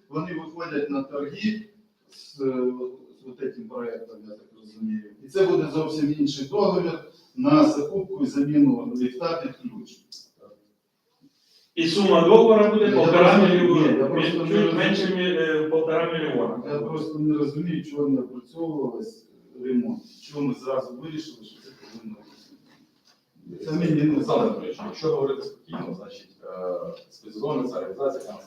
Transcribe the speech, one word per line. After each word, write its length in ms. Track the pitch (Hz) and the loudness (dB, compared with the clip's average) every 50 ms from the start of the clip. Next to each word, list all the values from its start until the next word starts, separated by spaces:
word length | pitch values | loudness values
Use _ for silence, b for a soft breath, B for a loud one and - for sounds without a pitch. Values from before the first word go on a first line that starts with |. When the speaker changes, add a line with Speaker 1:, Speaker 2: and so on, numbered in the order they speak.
| _ _ | _ _
Speaker 1:
вони 260 | 143 156 170 175 165 | -8 -8 -8 -8 -8
виходять 560 | 156 160 156 160 170 160 - 151 143 143 143 | -10 -12 -12 -12 -12 -10 -8 -6 -6 -4 -4
на 120 | 143 135 139 | -4 -6 -6
торги 680 | - 147 143 143 - - 185 208 220 220 - - - _ _ _ _ _ _ _ _ | -6 -8 -8 -8 -8 -8 -6 -4 -4 -4 -6 -8 -16 _ _ _ _ _ _ _ _
з, 300 | _ - - - - 139 | _ -20 -20 -20 -12 -6
е, 140 | 135 131 127 127 127 127 127 127 127 127 - - - - _ _ 127 | -4 -4 -2 -2 -2 -2 -4 -4 -8 -12 -12 -14 -20 -20 _ _ -20
з 40 | 127 | -20
отаким 400 | 123 - 131 - - 123 110 107 | -14 -10 -10 -10 -8 -10 -14 -14
проєктом, 500 | 123 120 120 117 113 113 113 113 110 107 104 | -12 -10 -10 -10 -10 -12 -14 -16 -20 -20 -20
я 60 | 104 | -20
так 160 | 104 - _ _ _ 110 | -20 -20 _ _ _ _
розумію. 420 | 110 107 107 110 110 107 107 107 - - - - 139 | -20 -20 -14 -10 -8 -6 -6 -6 -8 -12 -18 -20 -14
І 40 | 135 | -4
це 180 | - 190 190 | 0 2 2
буде 220 | 175 170 156 156 135 143 | 4 2 2 0 0 -2
зовсім 400 | 156 156 156 151 156 147 147 151 151 | -4 -4 -4 -2 -2 0 0 0 0
інший 280 | 143 135 139 139 135 135 | -2 -2 -2 -4 -8 -4
договір 440 | 190 208 196 185 180 175 170 165 165 - - - b b b b b | -2 0 2 2 2 0 0 -2 -4 -8 -10 -16 b b b b b
на 280 | 254 262 294 302 302 - | -2 2 4 6 8 6
закупку 600 | - - - - - - - 185 - - - - | 6 4 2 -2 -2 -4 -4 -6 -6 -4 -4 -2
і 20 | |
заміну 680 | - - 139 139 147 151 147 143 131 - - - 117 123 | -2 0 0 0 2 4 6 6 6 6 2 -2 -6 -4
ліфта 460 | 123 123 127 - - - - - - - | -2 -2 -2 -2 -2 -4 -4 -2 -4 -6
під 140 | - - | -8 -10
ключ. 340 | - 127 120 - - - - - - _ _ - - - _ _ _ - - - _ _ _ _ _ _ _ _ _ _ _ _ _ _ _ _ _ _ _ _ _ _ _ _ | -10 -14 -14 -14 -14 -18 -18 -20 -20 _ _ -20 -20 -20 _ _ _ -20 -20 -20 _ _ _ _ _ _ _ _ _ _ _ _ _ _ _ _ _ _ _ _ _ _ _ _
Speaker 2:
І 120 | 170 165 165 | -2 -2 0
сума 320 | - 202 196 185 - - | 2 2 4 6 6 6
договору 500 | - 175 220 226 226 226 214 208 208 220 | 8 8 8 8 10 8 8 8 6 6
буде 140 | 220 214 220 | 4 4 4
Speaker 1:
Я 80 | - - | 4 4
Speaker 2:
полтора 420 | - 170 165 175 175 180 180 - 202 | 4 4 6 6 8 8 8 8 8
Speaker 1:
просто, 160 | 180 - 175 | 6 6 6
Speaker 2:
мільйона. 360 | 180 175 175 151 156 151 151 - | 6 4 4 4 6 4 4 4
Speaker 1:
ні, 60 | 131 | 2
я 80 | 135 | 2
просто 240 | 139 156 165 160 160 | 0 0 0 0 0
Speaker 2:
Чуть 80 | 165 170 165 165 | 0 -2 -2 0
Speaker 1:
не 60 | 202 | 2
розумію. 160 | 208 - 170 - | 2 2 2 2
Speaker 2:
менше, 400 | - 185 196 202 196 190 190 185 | 0 0 0 0 0 0 -2 -2
мі-, 220 | 180 180 180 165 160 | -2 -2 -2 0 0
е, 300 | 160 156 156 156 156 156 | 0 0 0 -2 -2 0
полтора 420 | 160 160 160 160 160 160 170 165 165 | 0 0 0 0 0 0 0 -2 -2
мільйона. 500 | 160 151 139 131 123 117 113 - 120 - 143 147 | -4 -4 -4 -2 -2 -2 -4 -4 -6 -8 -6 -6
Speaker 1:
Я 60 | 147 | -6
просто 400 | 147 156 160 151 - - 151 151 | -6 -6 -6 -6 -8 -8 -6 -2
не 200 | 151 151 151 151 | 0 0 0 0
розумію, 460 | 143 131 143 156 175 175 156 139 139 | 0 -2 -4 -4 -4 -4 -4 -6 -6
чого 240 | 147 143 147 143 139 | -8 -6 -4 -2 0
не 120 | 135 127 | 0 -2
опрацьовувалось 1040 | 123 120 123 120 - - 160 165 165 160 151 139 127 120 - - 220 - - - _ _ _ _ _ _ - - 123 | -2 -4 -10 -16 -18 -16 -12 -10 -8 -6 -6 -6 -6 -6 -6 -8 -12 -14 -16 -20 _ _ _ _ _ _ -18 -12 -6
ремонт. 380 | 127 127 - 113 110 - - - - - - - | -2 -2 0 0 -2 -4 -8 -10 -16 -20 -20 -20
Чого 200 | 147 147 147 139 | -12 -8 -4 -4
ми 120 | 127 117 | -4 -4
зразу 400 | - - 196 - - - 123 120 | -4 -6 -6 -4 -4 -4 -6 -10
вирішили, 480 | 123 147 165 156 151 - - - 113 - | -14 -14 -12 -10 -10 -12 -12 -14 -20 -20
що 120 | - - - - | -20 -20 -20 -20
це 60 | - - - - - - | -20 -20 -20 -20 -20 -20
повинно 240 | - 113 110 - | -20 -18 -18 -18
бути. 1500 | - - - - - _ _ - - _ _ _ _ _ _ _ _ _ _ _ _ _ _ _ _ - - - - - | -18 -20 -20 -20 -20 _ _ -20 -20 _ _ _ _ _ _ _ _ _ _ _ _ _ _ _ _ -20 -18 -16 -12 -8
Це 80 | 160 151 | -6 -4
мені 300 | 175 170 160 151 147 151 | -2 0 2 2 2 2
не 120 | 151 143 | 2 2
Speaker 3:
Олександр 100 | 135 - | 2 0
Speaker 1:
знаю. 160 | - - - | 2 2 2
Speaker 3:
Анатолійович, 380 | 113 - - - - - - - 104 | 2 0 -2 -4 -8 -10 -10 -10 -12
якщо 220 | - - - 156 156 | -14 -10 -6 -2 -2
говорити 340 | 151 139 139 135 131 - - | 0 0 0 -2 -2 -4 -8
спокійно, 520 | - - - _ - - - - 87 90 95 | -12 -14 -18 _ -14 -12 -12 -10 -10 -12 -14
значить, 300 | 101 98 - 98 - _ _ _ - | -14 -16 -18 -20 -20 _ _ _ -18
е, 580 | 90 92 92 92 90 90 87 - - - - - _ | -16 -12 -8 -6 -6 -6 -6 -8 -10 -14 -16 -18 _
спеціалізована 580 | _ - 107 107 107 107 123 147 135 131 127 - | _ -20 -20 -18 -12 -8 -6 -4 -4 -4 -4 -4
ця 80 | - - | -6 -8
організація, 440 | - - 95 131 139 135 - - 104 | -8 -8 -6 -4 -4 -4 -4 -6 -8
яка 100 | 104 - | -14 -16
нас 120 | - - | -16 -18